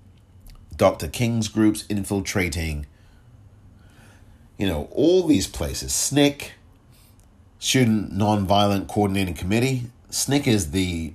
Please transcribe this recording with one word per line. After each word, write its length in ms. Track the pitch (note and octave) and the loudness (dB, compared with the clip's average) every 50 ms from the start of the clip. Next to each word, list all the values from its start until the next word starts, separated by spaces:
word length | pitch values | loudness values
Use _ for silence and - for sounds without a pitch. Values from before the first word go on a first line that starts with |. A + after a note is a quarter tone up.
| - - - - _ _ - - - - - - - - - | -20 -20 -20 -20 _ _ -20 -20 -20 -20 -20 -20 -20 -14 0
Doctor 300 | - G#2 F#2+ - - E2+ | 4 4 4 4 2 -4
King's 400 | D#2 - - A#2+ A#2 A#2 A2+ A2 | -6 -4 -2 0 0 0 0 -2
groups, 400 | - - A2 A2 G#2+ G#2+ - - | -2 2 2 4 4 2 0 -4
infiltrating, 1000 | - G#2 G2+ F#2+ - G#2 G2 F#2+ - - G2+ F2+ E2+ E2+ E2+ D#2+ D#2+ D#2 D2 D2 - - _ - - - - - - - - - - - - - - - - - - - - - - - - - - - - - - - - | -6 -6 -6 -4 -2 -4 -4 -4 -2 -2 -2 -2 -2 -2 -4 -4 -4 -6 -6 -10 -12 -16 _ -20 -20 -20 -20 -20 -20 -20 -20 -20 -20 -20 -20 -20 -20 -20 -20 -20 -20 -20 -20 -20 -20 -20 -20 -20 -20 -20 -20 -20 -16 -6 -4
you 80 | G2+ | -2
know, 240 | F#2+ E2+ D2 C#2+ - | -2 -2 -4 -6 -4
all 340 | - - C#3 E3 F#3 F#3 F3 | -2 2 4 4 4 4 4
these 200 | D#3+ C#3 F#2+ - | 4 2 2 0
places. 480 | - - - D#2+ C#2+ - - - C2 - | -4 -6 -6 -6 -6 -6 -8 -8 -6 -4
snic, 580 | - - - C3+ D3 C#3+ C#3+ C#3+ - - - - - _ - _ _ _ _ - - - - _ - - - _ _ _ _ _ - | -4 -4 0 2 4 4 4 2 -2 -10 -16 -18 -20 _ -20 _ _ _ _ -20 -20 -20 -20 _ -20 -20 -20 _ _ _ _ _ -8
Student 540 | - - - C3 B2+ A2+ A2 G#2 F2+ - | -4 0 2 2 4 2 2 0 -2 -4
Nonviolent 760 | - G2 G#2+ G#2 G#2+ G#2 F#2+ E2+ G2+ G2+ G#2 G2+ G2 F#2+ E2+ - | -2 0 0 2 2 2 2 2 2 4 4 2 2 0 -4 -2
Coordinating 440 | - G#2+ G#2 G2 G2 G2 F#2+ F2 | 0 0 0 2 0 0 -2 -2
Committee. 520 | D#2+ - F2 F2+ G#2+ A#2 B2+ C3+ C3 B2 A#2+ - - - - - | -4 -6 -4 -2 0 0 0 0 -2 -4 -6 -10 -14 -20 -16 -10
snic 360 | - - - C3+ C#3 C#3+ - | -6 -4 -2 0 0 0 2
is 260 | C3+ A2 G2+ E2+ C#2+ | 2 2 2 0 -2
the, 420 | D#2+ F#2+ F#2 F2+ E2+ E2 E2 D2+ | -2 -2 -2 -2 -2 -4 -6 -8